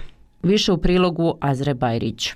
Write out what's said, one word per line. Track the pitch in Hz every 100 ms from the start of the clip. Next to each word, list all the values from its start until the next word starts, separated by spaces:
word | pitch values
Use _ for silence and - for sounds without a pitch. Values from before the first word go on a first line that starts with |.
| - - - _ 170
Više | 214 208
u | 175
prilogu | 180 180 180 160 165 -
Azre | 143 131 143
Bajrić. | 123 127 117 113 - -